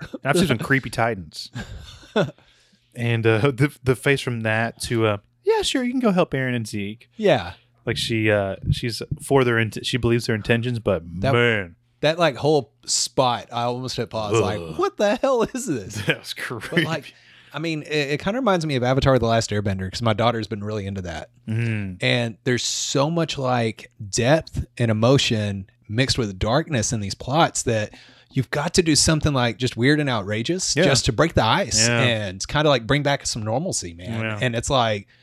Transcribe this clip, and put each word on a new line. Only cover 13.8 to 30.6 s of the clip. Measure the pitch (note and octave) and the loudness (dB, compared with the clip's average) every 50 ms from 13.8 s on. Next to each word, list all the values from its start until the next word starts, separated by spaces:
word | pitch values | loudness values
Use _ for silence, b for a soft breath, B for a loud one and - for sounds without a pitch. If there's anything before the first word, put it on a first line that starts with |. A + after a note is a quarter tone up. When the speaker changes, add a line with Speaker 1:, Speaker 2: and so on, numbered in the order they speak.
| B2+ B2+ - | -6 -6 -6
Speaker 2:
hit | - A#2 - | -6 -6 -4
pause. | - A2 G#2+ G#2 G#2+ | -4 -4 -2 0 2
Speaker 1:
Ugh. | A#2 | 2
Speaker 2:
Like, | G#2 G#2 G#2+ G#2 E2+ D#2+ D#2 - | 2 2 0 -4 -6 -8 -4 -2
what | F4+ G4+ - - | -2 -2 0 0
the | G#3+ G3+ G#3+ A#3+ | 0 0 2 0
hell | - C4+ C4+ A#3 A3 | 2 2 2 2 0
is | - - B3+ B3 B3+ | -2 -2 -8 -6 -4
this? | D3+ A#2 F#2+ F#2 G#2+ A2 | -4 -4 -6 -8 -10 -8
Speaker 1:
<laughs> | G2 - | -2 -2
That | D3+ - | -2 -4
was | - - - | -4 -12 -12
creepy. | - - - B2+ A2 - - | -10 -8 -8 -8 -8 -8 -2
Speaker 2:
But, | D#3+ E3+ D#3 | 0 0 0
like, | D#3 E3 D#3 C3+ - - B B B B B B B B | 0 -2 -6 -8 -12 -20 B B B B B B B B
I | C#3+ | -8
mean, | D#3 E3+ D#3+ D3+ C#3+ | -6 -4 -6 -6 -6
it, | - D3+ D3+ C#3+ C3+ D3 | -4 -2 -2 0 0 -2
it | C#3+ | -2
kinda | - G3 G#3 B3 | -2 -4 -4 0
reminds | C4+ G#3+ F#3+ F3+ D#3 | 2 2 2 2 0
me | D#3 C#3+ | 0 0
of | B2+ A#2+ | 0 2
Avatar: | B2 C3 C3+ - C#3 C3+ B2 | 2 2 2 4 4 4 4
The | A2+ A2+ | 4 2
Last | A2+ A2+ A2+ - | 2 2 0 0
Airbender | G#2 G#2 G2+ G#2 G2 F#2+ F#2+ F#2 | -2 -2 0 -2 -2 -2 -4 -6
'cause | - - | -6 -2
my | A#2 A#2 G#2+ | 0 0 2
daughter's | G2 A2+ A#2 A#2 A2+ G#2+ - | 2 2 2 2 0 -4 -4
been | A#2 G#2 G2+ | -6 -6 -6
really | G#2 G#2+ G#2+ G2 G2 | -6 -6 -4 -4 -6
into | G2+ G2 F2+ | -6 -6 -8
that. | F2 D#2+ D#2 - - _ _ _ - | -8 -8 -8 -10 -12 _ _ _ -6
Speaker 1:
Mm. | A2 A2+ A#2 A#2 A2+ G#2+ G2+ F#2+ F#2 F2+ | -2 -2 0 0 -2 -2 -4 -6 -6 -4
Speaker 2:
And | - B2+ B2+ B2 A#2+ A#2 G#2+ - _ | -2 0 0 0 0 -2 -6 -6 _
there's | C3 B2 A#2 - | -2 0 0 -2
so | - - - - - - D3 C#3 D3+ | -4 -4 -4 -6 -2 0 0 0 2
much, | E3+ E3 E3 D3 - C#3+ | 0 -2 -2 -2 -4 -4
like, | C3+ B2+ B2 A#2+ A#2 A2+ A2 - - - _ _ A2 G2 | -2 0 0 0 0 -2 -4 -6 -14 -20 _ _ -12 -4
depth | - A#2+ A2+ B2 D3+ E3 - - - - - - _ - | -2 0 4 4 4 2 2 -2 -8 -8 -8 -8 _ -2
and | A#2+ A2+ | 0 2
emotion | A2 G#2+ A2+ A#2+ C#3 C#3 - - B2 G#2+ G#2 G#2 G2 G2 G2 - _ _ _ - | 2 4 4 4 4 4 4 2 0 0 -2 -2 -4 -6 -8 -12 _ _ _ -6
mixed | G#2 A2+ C3+ B2+ - - | -2 0 0 0 0 -2
with | A#2+ G#2 G2 F#2 | -2 -4 -4 -4
darkness | G2+ G#2+ A#2 D3+ E3 F3 D#3+ A#2 G#2 - | -2 2 2 2 0 0 -2 -2 0 0
in | - A2+ | -2 -2
these | G2+ G2 - | -4 -4 -6
plots | - - - C3 D#3+ E3 - - - - | -8 -6 -2 2 4 4 4 2 -2 -2
that | C3 A2+ A2 G#2+ - B B B B B B B B | 0 0 0 -2 -4 B B B B B B B B
you've | - C#3 B2 - | -4 -4 -4 -2
got | - D3+ C#3+ F3 - | -4 -4 -4 0 2
to | - F3+ | 2 4
do | D#3+ D3+ | 4 4
something, | B2+ - - D#3+ D#3 - D3+ C#3+ | 4 4 4 2 2 2 0 2
like, | C3 A#2+ A#2 A2+ F#2 | 2 0 0 0 -2
just | B2 A#2+ - A2+ | -4 -4 -2 2
weird | A#2 C3+ D3+ D3+ | 4 4 4 4
and | D3+ C#3 | 2 0
outrageous | B2+ G#2+ F#2+ G2 G#2 G#2+ A#2 D#3 E3+ F#3 | -2 -2 -2 -2 -2 -2 -2 -2 -2 -4